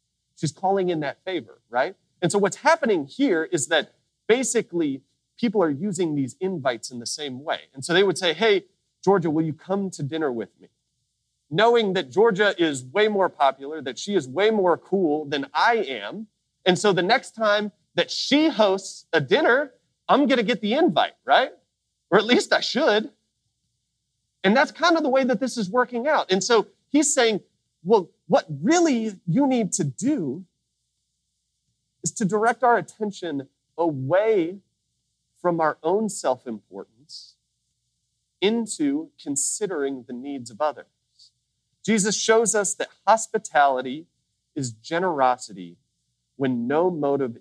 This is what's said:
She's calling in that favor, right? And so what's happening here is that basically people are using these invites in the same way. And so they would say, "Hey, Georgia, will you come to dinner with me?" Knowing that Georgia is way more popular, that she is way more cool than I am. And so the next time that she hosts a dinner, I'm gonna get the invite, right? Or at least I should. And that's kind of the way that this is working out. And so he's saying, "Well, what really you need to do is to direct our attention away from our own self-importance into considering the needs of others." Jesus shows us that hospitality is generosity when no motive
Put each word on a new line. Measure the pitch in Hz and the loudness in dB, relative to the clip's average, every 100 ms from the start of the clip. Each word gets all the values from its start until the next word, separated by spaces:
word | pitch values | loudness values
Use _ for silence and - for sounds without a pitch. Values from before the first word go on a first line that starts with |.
| _ _ _ - | _ _ _ -8
She's | 160 | -8
calling | - 185 196 180 | -4 -2 0 0
in | 165 | -2
that | 147 - | -4 -8
favor, | - 180 107 - _ | -8 -8 -8 -20 _
right? | 120 151 196 _ - | -4 -4 -6 _ -4
And | 175 | -2
so | 202 | 0
what's | 196 - | 0 0
happening | 285 330 247 190 139 | 2 2 2 0 -2
here | - 277 170 | -2 0 0
is | 160 170 139 | -2 -4 0
that | 160 127 _ _ _ - | -2 -2 _ _ _ 0
basically | 233 262 240 - 170 156 135 _ _ _ - | 0 0 -2 -2 -2 -2 -4 _ _ _ -6
people | 233 202 | -2 2
are | 165 | 0
using | 139 202 170 170 | 0 -4 -4 -2
these | 147 131 - | -2 -4 -4
invites | 185 180 131 120 - | -6 -4 -4 -6 -8
in | 123 | -12
the | 117 | -10
same | - 147 127 | -10 -10 -10
way. | 151 104 76 | -8 -8 -8
And | - | -12
so | 131 | -2
they | 175 | 2
would | 202 185 | 2 0
say, | 185 | -2
"Hey, | 156 220 196 - _ _ _ | 0 0 0 -2 _ _ _
Georgia, | - 196 165 | 2 2 2
will | 151 165 | -2 -2
you | |
come | 147 - 196 190 | -6 -6 -6 -6
to | - | -8
dinner | 143 160 151 | -8 -4 -4
with | 117 98 _ | -4 -10 _
me?" | 90 _ _ _ _ _ _ _ - | -20 _ _ _ _ _ _ _ -8
Knowing | 156 226 240 208 | 2 4 4 2
that | 185 139 | -2 -2
Georgia | 127 226 190 208 - | 2 4 4 2 2
is | 165 139 | 0 0
way | 127 160 214 | -4 0 2
more | 208 180 | 2 0
popular, | - 139 135 139 156 | 2 0 0 -8 -10
that | 135 117 | -10 -10
she | - | -2
is | 202 131 | -2 -2
way | 131 208 | 0 2
more | 220 185 156 | 4 2 2
cool | - 196 170 147 | 0 0 0 0
than | 147 143 139 | -4 -6 -4
I | 151 202 233 | 0 2 0
am. | 139 120 101 175 220 _ _ _ 185 | -2 -6 -8 -10 -14 _ _ _ 0
And | 180 | 2
so | 208 | 2
the | 180 | 2
next | 180 254 - | 2 0 -2
time | - 220 208 208 _ _ | -4 0 0 -2 _ _
that | - - | -4 -4
she | - - 285 311 | -4 0 2 2
hosts | 220 208 196 - - - | 2 2 2 -4 -18 -2
a | 160 | -2
dinner, | 139 226 330 247 294 _ _ _ - | 2 2 4 2 0 _ _ _ 0
I'm | 214 285 | 2 4
gonna | 254 | 2
get | 196 240 | 0 -2
the | 208 | 0
invite, | 254 339 147 90 - | 2 2 2 0 -2
right? | - 156 269 - _ _ _ _ - | 2 2 2 -6 _ _ _ _ 0
Or | 202 | 2
at | |
least | 214 262 - | 4 2 2
I | - | 0
should. | - 233 302 214 220 _ _ _ _ _ _ _ _ _ _ _ _ _ | 0 0 2 2 0 _ _ _ _ _ _ _ _ _ _ _ _ _
And | 190 | 2
that's | 233 294 | 4 2
kind | - 330 330 | 0 2 2
of | |
the | 302 | 2
way | 262 | 2
that | 262 247 | 2 0
this | 262 247 | -2 -4
is | 185 | -2
working | 233 247 247 262 | 0 0 -2 0
out. | 277 151 | 0 2
And | 190 | 0
so | 190 233 196 _ _ | 2 2 2 _ _
he's | 285 320 | 0 2
saying, | - 233 208 - _ _ _ | 2 2 0 -6 _ _ _
"Well, | 165 220 170 _ - | 2 2 2 _ -2
what | 226 - | 0 0
really | 143 175 339 330 240 220 185 - | -4 2 2 4 2 -2 -8 -2
you | 175 277 | 0 2
need | 254 196 | 0 -2
to | - | -2
do | 151 - 233 294 156 143 190 _ _ _ _ _ _ _ _ _ _ _ _ _ _ _ | -4 -4 -4 -2 -4 -8 -12 _ _ _ _ _ _ _ _ _ _ _ _ _ _ _
is | 170 | -10
to | - | -4
direct | 196 214 226 240 | -2 0 0 2
our | 247 233 | 2 2
attention | - - 214 190 170 143 131 _ _ - | 0 -8 -8 -8 -8 -8 -10 _ _ -4
away | 170 143 131 180 220 214 165 196 _ _ _ _ _ _ _ _ | -2 -2 0 0 2 2 0 -6 _ _ _ _ _ _ _ _
from | 175 170 | -2 2
our | 160 135 | 0 0
own | 156 196 220 | 0 0 -2
self-importance | - 147 127 131 110 _ 98 - 113 147 - - _ _ _ _ _ _ _ _ _ _ - | -4 -4 -4 -6 -12 _ -16 -16 _ _ -20 -20 _ _ _ _ _ _ _ _ _ _ -2
into | 190 233 220 - 147 143 160 _ | 0 0 -4 -2 -2 -2 -6 _
considering | 160 139 - - 208 170 139 135 | -8 -6 -4 -4 -6 -4 -4 -6
the | 117 | -12
needs | 123 139 139 117 | -12 -10 -12 -12
of | 113 | -6
others." | 151 127 - _ _ _ _ _ _ _ _ _ | -6 -6 -16 _ _ _ _ _ _ _ _ _
Jesus | - 220 202 | -2 0 0
shows | 196 - 226 233 | -2 2 2 4
us | 214 190 | 0 -2
that | - - _ - | -4 -10 _ 2
hospitality | 220 - 220 - 156 143 131 127 143 170 _ _ _ _ | 2 2 -8 -2 2 4 2 -4 -8 -14 _ _ _ _
is | - 131 | -8 -8
generosity | 110 - 165 185 151 127 123 - 98 87 87 _ _ _ _ _ - | -8 -6 -2 -2 2 2 0 -6 -16 -16 -18 _ _ _ _ _ -4
when | 135 123 117 | -2 -2 -2
no | 147 180 | 0 0
motive | 170 143 139 131 117 | 0 -2 -2 -4 -8